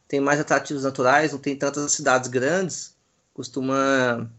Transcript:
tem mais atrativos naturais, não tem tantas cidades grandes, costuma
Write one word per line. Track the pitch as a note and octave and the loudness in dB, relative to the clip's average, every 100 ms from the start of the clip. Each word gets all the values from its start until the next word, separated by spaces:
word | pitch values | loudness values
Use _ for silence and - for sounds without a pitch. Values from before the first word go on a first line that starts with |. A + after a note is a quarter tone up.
| - | -4
tem | C#3+ | 0
mais | C#3 D3 | 2 2
atrativos | D3 C#3 - C#3+ | 2 0 -2 -4
naturais, | C3+ - B2+ C#3+ D#3 | -4 0 4 4 2
não | C#3 | -2
tem | D3 C#3 | -6 -2
tantas | C#3+ C#3+ D3 | -4 -2 -4
cidades | - C#3+ B2+ B2 | 0 2 2 2
grandes, | B2 C3 F3+ F#3 - - _ _ _ _ | -2 0 0 -2 -6 -14 _ _ _ _
costuma | - B2+ - C3 C3+ C3+ C3+ B2+ A#2 A#2 | -14 -10 -6 -2 2 2 2 2 0 -6